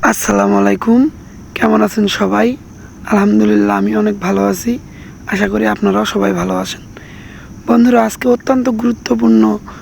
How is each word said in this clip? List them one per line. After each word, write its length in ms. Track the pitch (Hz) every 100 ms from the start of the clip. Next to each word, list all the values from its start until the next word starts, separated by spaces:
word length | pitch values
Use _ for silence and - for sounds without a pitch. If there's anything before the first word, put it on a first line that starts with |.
আসসালামু 560 | - 113 - 101 196 202
আলাইকুম, 520 | 202 196 226 233 294 - - - - -
কেমন 260 | 220 214
আছেন 260 | 214 - 202
সবাই? 500 | - 196 202 226 254 - - - - -
আলহামদুলিল্লাহ, 680 | 208 208 208 107 208 202 143
আমি 180 | 101 107
অনেক 240 | 107 -
ভালো 220 | 180 196
আছি। 360 | 202 190 233 247 - - - - -
আশা 220 | 190 208
করি 180 | 208 220
আপনারাও 380 | 208 208 196 214
সবাই 280 | 208 196
ভালো 220 | 185 180 185
আছেন। 260 | 190 - - - - - - - - - -
বন্ধুরা, 380 | 240 240 240 220
আজকে 220 | - 254
অত্যন্ত 420 | 247 - 262 254
গুরুত্বপূর্ণ 880 | 220 240 226 - 233 233 110 220 147 - -